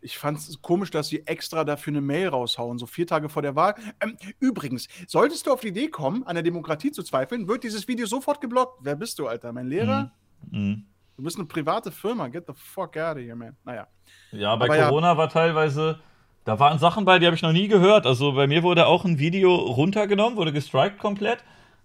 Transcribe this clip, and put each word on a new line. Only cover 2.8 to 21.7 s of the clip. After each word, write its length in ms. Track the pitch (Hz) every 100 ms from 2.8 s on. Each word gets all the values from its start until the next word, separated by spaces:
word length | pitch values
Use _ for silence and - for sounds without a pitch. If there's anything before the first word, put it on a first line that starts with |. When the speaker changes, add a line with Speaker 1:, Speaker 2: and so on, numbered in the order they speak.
| 120
Speaker 1:
vier 220 | - 170
Tage 220 | 160 147
vor 120 | 151
der 140 | 143 139
Wahl. 200 | 185 208 214 -
„Ähm, 160 | 208 220 190 -
übrigens, 460 | 262 226 135 123 - - 175
solltest 400 | 165 262 320 330
du 60 |
auf 80 | 262
die 80 | 220
Idee 180 | 185 302
kommen, 360 | - 139 220 254
an 80 | 170
der 80 |
Demokratie 480 | 165 170 156 156 285
zu 120 | 240
zweifeln, 440 | 170 135 135 240 180
wird 160 | 254
dieses 240 | 233 214 220
Video 180 | 240 220
sofort 360 | 254 294 294
geblockt.“ 380 | 240 247 254 -
Wer 120 | 135 147
bist 200 | - -
du, 80 | 131
Alter? 260 | 117 120
Mein 140 | 120 127
Lehrer? 440 | 139 107 107 127 _ _ _ -
Speaker 2:
Mhm. 80 | 107
Mhm. 260 | 101 107 - _ _ -
Speaker 1:
Du 80 |
bist 140 | 147 208
eine 100 | 160
private 420 | 165 151 208 196
Firma. 360 | - 202 233 131
Get 160 | 160 165
the 80 | -
fuck 400 | - - 175 156
out 180 | 165 147
of 80 |
here, 120 | 120 117
man. 200 | 117 -
Naja. 240 | - 117 - _ _ _ _
Speaker 2:
Ja, 220 | 107 101 110
bei 80 | 123
Speaker 1:
Aber 120 | 151
ja. 100 | 151
Speaker 2:
Corona 260 | 147 175 160
war 120 | 160
teilweise, 720 | 160 165 156 156 139 160 160 - _ _ _
da 160 | - 110
waren 180 | 143 156
Sachen 260 | 170 214 185
bei, 120 | 185
die 80 | 175
hab 80 |
ich 80 | 165
noch 120 | 165
nie 160 | 165 202
gehört. 360 | 208 185 214 127
Also 280 | 123 143
bei 120 | 131 139
mir 160 | 156
wurde 240 | 175 175 135
auch 180 | 170 180
ein 120 | 151
Video 360 | 156 190 185 180
runtergenommen, 800 | 104 120 170 214 208 202 226 220
wurde 140 | 160
gestrikt 460 | 147 - 131 185 202
komplett, 400 | 214 202 202 - - - _